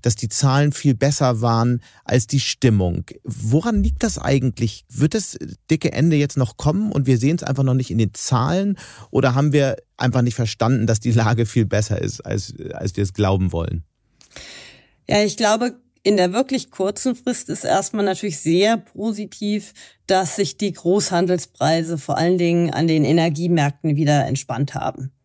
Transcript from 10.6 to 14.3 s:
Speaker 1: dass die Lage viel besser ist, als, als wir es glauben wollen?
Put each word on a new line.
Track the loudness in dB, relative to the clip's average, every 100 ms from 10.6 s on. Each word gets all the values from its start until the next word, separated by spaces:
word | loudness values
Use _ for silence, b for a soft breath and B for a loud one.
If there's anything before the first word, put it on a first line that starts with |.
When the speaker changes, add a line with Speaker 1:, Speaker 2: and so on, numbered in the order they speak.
| 0 2 2
Speaker 1:
dass | 0
die | 2
Lage | 2 2 2 0
viel | 0 0
besser | 0 -2 -4
ist, | -4 -8
als, | -6 -6 -6 -14 -14
als | -8 -6 -2
wir |
es | -4
glauben | 0 0 2 0
wollen? | -2 -4 -6 -10 _ _ _ B